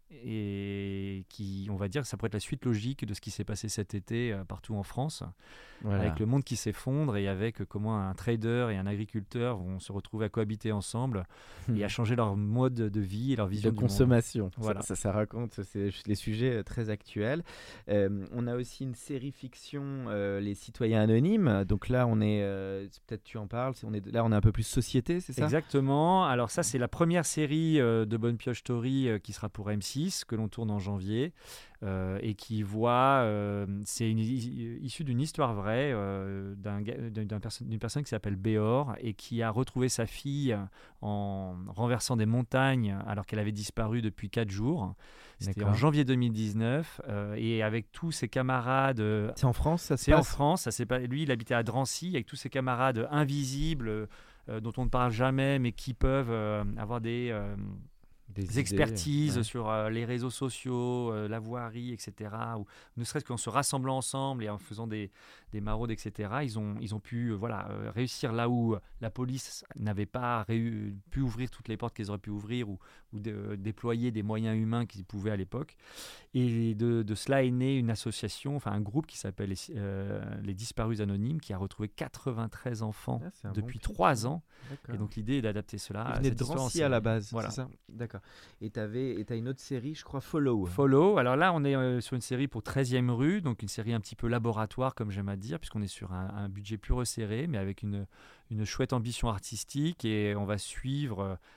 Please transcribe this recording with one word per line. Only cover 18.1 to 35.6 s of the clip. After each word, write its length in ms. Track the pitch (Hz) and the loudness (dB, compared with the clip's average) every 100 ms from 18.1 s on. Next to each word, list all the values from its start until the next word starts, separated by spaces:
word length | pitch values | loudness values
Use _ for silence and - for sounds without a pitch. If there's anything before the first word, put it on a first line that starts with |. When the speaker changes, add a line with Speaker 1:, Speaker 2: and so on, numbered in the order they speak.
| 101 95 | 2 -4
Speaker 2:
on 160 | 120 120 | -4 -2
a 80 | 123 | -2
aussi 260 | 120 - | -4 -6
une 140 | 135 117 | -8 -8
série 340 | - 135 139 | -8 -6 -6
fiction, 760 | - 131 - - 143 139 135 120 | -10 -14 -16 -12 -8 -6 -6 -2
euh, 320 | 104 101 98 | 0 0 0
Les 140 | 104 101 | -2 -4
Citoyens 460 | - - 117 110 | -8 0 4 6
Anonymes. 600 | 107 113 160 220 160 98 | 8 8 6 6 6 6
Donc 240 | 95 104 - | 4 2 2
là, 200 | 123 120 | 4 4
on 120 | 110 | 4
est, 220 | 107 104 | 4 4
euh, 460 | 101 98 95 98 98 | 0 -2 -4 -6 -8
c'est, 100 | - | -14
peut-être 180 | - 110 | -12 -12
tu 160 | - 113 | -10 -10
en 80 | 101 | -6
parles, 280 | 117 131 123 | -4 -4 -4
c'est, 100 | 110 | -6
on 60 | |
est, 100 | 107 98 | -6 -2
là, 120 | 117 | 2
on 80 | 117 | 6
est 20 | |
un 60 | 107 | 8
peu 100 | 110 | 8
plus 140 | 104 110 | 6 2
société, 540 | - - 127 123 175 | 0 2 2 2 0
c'est 120 | 180 | -2
ça ? 120 | 127 | 0
Speaker 1:
Exactement. 800 | 151 151 - 139 135 143 165 185 170 | 2 2 2 2 4 4 6 6 4
Alors 240 | 123 117 | 4 2
ça, 140 | - | 0
c'est 140 | - 131 | 0 0
la 100 | 120 | 0
première 360 | - 170 175 | 2 4 4
série, 540 | 151 - 147 156 160 156 | 2 0 2 2 4 6
euh, 240 | 120 113 | 6 4
de 120 | 110 113 | 2 2
Bonne 200 | 117 117 | 0 0
Pioche 200 | - 117 | -2 -4
Story, 480 | - 120 120 135 127 | -2 -2 0 2 2
euh, 100 | 107 | 0
qui 120 | - | -2
sera 160 | 101 104 | -8 -8
pour 220 | - 101 | -4 -2
M 120 | 104 | -2
six, 420 | - 135 180 - | -2 -2 -2 -4
que 100 | - | -4
l'on 140 | 110 107 | -4 -4
tourne 220 | - 110 | -2 -2
en 80 | 104 | -2
janvier, 520 | 95 101 95 113 156 - - - - - | -2 -2 -2 0 -2 -4 -16 -18 -20 -10
euh, 340 | 98 95 92 98 | -4 -2 -2 -2
et 120 | 113 | -4
qui 280 | 101 - 110 | -4 -4 -4
voit, 580 | 101 107 120 123 131 135 | -2 2 4 6 6 6
euh, 440 | 113 104 104 101 101 98 | 4 2 0 -2 -2 -4
c'est 240 | 104 - 113 | -6 -2 2
une, 80 | 110 | 2
i-, 600 | 110 127 120 131 117 117 | 2 0 -4 -6 -8 -6
issue 220 | 127 - | -8 -6
d'une 160 | 147 120 | -2 0
histoire 340 | 156 - 131 | 0 0 0
vraie, 380 | 104 | 0